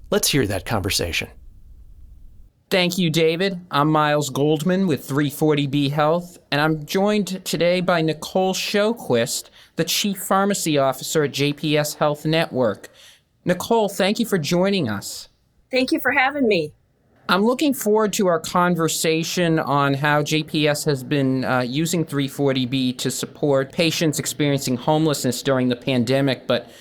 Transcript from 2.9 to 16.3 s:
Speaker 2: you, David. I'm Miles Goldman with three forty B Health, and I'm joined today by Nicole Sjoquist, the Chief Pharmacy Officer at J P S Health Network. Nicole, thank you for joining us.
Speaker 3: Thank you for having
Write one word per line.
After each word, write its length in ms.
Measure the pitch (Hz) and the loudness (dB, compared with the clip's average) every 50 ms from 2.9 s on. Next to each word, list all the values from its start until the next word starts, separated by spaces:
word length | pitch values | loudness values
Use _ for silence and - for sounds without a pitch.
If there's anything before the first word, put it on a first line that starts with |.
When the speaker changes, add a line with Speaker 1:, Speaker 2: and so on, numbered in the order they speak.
| 175 | 0
Speaker 2:
you, 140 | 196 180 165 | 0 0 0
David. 520 | 143 165 160 160 170 165 196 196 196 175 - - | 2 2 2 2 2 0 -2 -2 -4 -6 -10 -4
I'm 220 | - 143 147 156 | 0 0 2 2
Miles 400 | 156 151 151 147 147 147 139 127 | 4 2 2 2 2 0 0 -2
Goldman 560 | 127 131 143 151 160 151 151 180 180 190 190 | -2 0 2 2 2 0 0 0 0 2 2
with 180 | 180 139 120 - | 0 0 -2 -2
three 220 | - 135 147 151 139 | -2 -2 0 0 0
forty 380 | - - 160 156 151 147 143 | 0 0 2 2 4 2 0
B 220 | 139 139 147 139 139 | 0 0 0 0 0
Health, 500 | 143 160 151 151 165 175 175 - - - _ _ | 0 2 2 2 0 0 -4 -8 -16 -20 _ _
and 100 | 147 143 | 0 0
I'm 240 | 151 160 160 156 147 | 2 2 0 -2 -4
joined 580 | - - 190 196 208 214 214 190 185 190 185 - | -4 0 0 2 2 2 0 -2 -2 -6 -8 -6
today 360 | - - 156 165 175 180 180 | -6 -2 0 2 2 2 2
by 200 | 175 185 180 165 | 2 2 2 2
Nicole 540 | 160 156 151 156 - - - 190 185 190 185 | 2 0 -2 -4 -8 -4 0 0 0 2 0
Sjoquist, 960 | - - - - 202 208 214 233 240 - - 123 117 113 - - - - - - - - _ _ | -2 -4 -2 0 2 2 2 0 -4 -2 0 2 2 2 0 -2 -6 -8 -12 -20 -20 -20 _ _
the 80 | - 165 | -4 -2
Chief 340 | 180 - - - 208 185 | -2 -2 -2 -2 -2 -4
Pharmacy 640 | - - - 202 190 196 202 196 196 - 165 147 139 | -4 -2 0 2 2 2 2 0 0 0 0 2 2
Officer 440 | 135 135 127 - - - - 160 147 | 2 2 0 -2 -8 -2 0 0 0
at 80 | 139 - | 0 0
J 200 | 135 143 147 143 | 0 0 0 0
P 240 | - - 156 147 | -2 -2 0 0
S 160 | 151 147 147 - | 0 0 -2 -2
Health 320 | - 160 151 147 147 - | 0 0 0 0 -2 -2
Network. 640 | 156 160 165 165 - 92 127 123 107 98 - - - - - - - - _ _ _ _ _ _ | 0 0 0 0 -2 0 0 0 0 0 -4 -10 -20 -20 -20 -20 -20 -20 _ _ _ _ _ _
Nicole, 440 | - 180 180 - - 226 226 208 190 | -2 -2 -2 0 0 2 2 2 0
thank 300 | - - 190 190 214 - | 0 0 0 0 0 0
you 60 | 233 | 0
for 140 | - 202 175 | 0 0 -2
joining 500 | 143 - 175 175 185 196 202 190 147 107 | 0 0 0 0 2 2 0 0 -2 -2
us. 400 | 104 98 - - - - - - _ _ _ _ _ _ _ _ | -4 -6 -8 -10 -12 -12 -16 -18 _ _ _ _ _ _ _ _
Speaker 3:
Thank 220 | 262 254 262 - | -2 0 0 0
you 80 | 320 285 | 0 0
for 140 | - 254 269 | 0 0 2
having 340 | 277 254 277 | 2 0 0